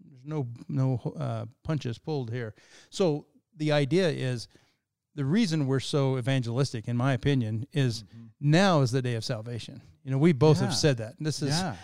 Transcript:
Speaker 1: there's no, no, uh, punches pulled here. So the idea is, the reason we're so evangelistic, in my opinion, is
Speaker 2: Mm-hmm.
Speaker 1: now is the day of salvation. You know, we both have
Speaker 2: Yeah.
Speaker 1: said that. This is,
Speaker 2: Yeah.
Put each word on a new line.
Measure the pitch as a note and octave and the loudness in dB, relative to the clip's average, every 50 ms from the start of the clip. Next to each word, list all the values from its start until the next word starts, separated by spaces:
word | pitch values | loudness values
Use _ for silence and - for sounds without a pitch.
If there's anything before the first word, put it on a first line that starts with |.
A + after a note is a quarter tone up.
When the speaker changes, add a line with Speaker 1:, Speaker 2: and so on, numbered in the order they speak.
| - - | -20 -20
Speaker 1:
there's | C#3+ B2+ B2+ | -20 -18 -12
no, | D3 D#3+ D3+ C3+ A#2+ A#2 - - - | -8 -6 -4 -4 -6 -8 -12 -10 -6
no, | D#3+ C3+ C3 C3 C3 A#2 - - - E3 | -2 0 0 0 0 -2 -4 -6 -6 -4
uh, | C#3+ B2+ A#2 A2 A2 A2 - _ - | -4 -4 -4 -6 -8 -10 -14 _ -6
punches | - D#3+ C#3 - B2 A2+ - | -6 -4 -4 -4 -6 -8 -8
pulled | - D#3 D#3 C#3+ B2+ A2+ | -8 -6 -6 -6 -4 -6
here. | A#2 B2+ A#2 G#2+ - _ - _ - - - _ | -6 -6 -8 -8 -10 _ -20 _ -20 -20 -20 _
So | - - G3 E3+ D3 D3 - _ _ _ _ _ _ | -2 0 2 2 2 0 -4 _ _ _ _ _ _
the | D3+ D3+ D3+ | -4 -2 0
idea | D3 D3 C#3+ B2+ D#3 F#3 F#3+ E3 | 2 2 2 2 2 2 2 2
is, | C#3 C3 C3 B2+ B2+ A#2 - - _ _ _ _ _ _ _ _ _ _ _ _ _ | 0 -2 -2 -4 -4 -4 -8 -12 _ _ _ _ _ _ _ _ _ _ _ _ _
the | D3 C#3 | -4 0
reason | C3+ E3 A3+ A#3+ E3+ D#3+ D#3+ C#3+ C3 | 2 2 2 2 2 2 0 2 2
we're | C3+ C3 | 0 0
so | - - - D3 C#3 C3+ C3 C3 | 0 0 0 2 2 2 0 0
evangelistic, | A#2 C3+ C3+ C3 A#2 A#2 A#2 C3 C#3+ - - A2+ G#2 - | 0 0 0 0 0 0 0 0 -2 -2 -2 -6 -6 -4
in | A#2+ A#2+ | -2 0
my | B2 C#3 C3+ | 0 0 0
opinion, | A#2 - C#3+ C#3+ C3 A#2 G#2+ A2 A2 A2 - - | 0 2 2 2 2 0 -2 -4 -6 -6 -4 -2
is | D3 C3+ B2+ A2 A2+ G#2+ | 0 0 0 -2 -4 -8
Speaker 2:
Mm-hmm. | - - A#2 A#2 A2+ - _ | -14 -18 -20 -20 -20 -12 _
Speaker 1:
now | C#3+ C#3+ D#3 E3+ G3+ G3 F3 D3 | 2 4 4 6 6 4 4 4
is | C3+ A#2 | 2 2
the | A#2+ C3+ | 0 -2
day | B2 B2+ A#2+ | -2 -2 -4
of | A2+ G#2 | -4 -4
salvation. | - B2+ G#2+ A2 A#2+ A#2+ A2 - - - - - - - _ - | -6 -8 -8 -8 -10 -10 -10 -10 -12 -14 -18 -20 -20 -20 _ -8
You | C3+ | -4
know, | C3 C3 | 0 4
we | D3 F3+ E3 | 4 4 4
both | A#2+ D3 D3+ D#3 E3+ | 6 6 6 6 6
have | - F#2+ | 4 0
Speaker 2:
Yeah. | C#3 | 0
Speaker 1:
said | - - D#3 C3+ A2+ | 2 2 2 2 2
that. | A2 A2 - - | -2 -8 -10 -8
This | D3+ D#3 - - | -6 -6 -4 -4
is, | D3 C#3 | -2 -2
Speaker 2:
Yeah. | D3 E3+ F#3+ E3+ G#2 E2+ | -2 -2 -2 -4 -6 -10